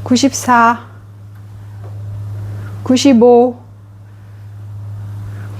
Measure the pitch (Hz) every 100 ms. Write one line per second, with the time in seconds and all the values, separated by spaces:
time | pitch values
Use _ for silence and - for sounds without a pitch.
0 | - 247 277 - - 240 233 240 - -
1 | - - - - - - - - - -
2 | - - - - - - - - - 254
3 | 277 240 240 240 247 240 - - - -
4 | - - - - - - - - - -
5 | - - - - - -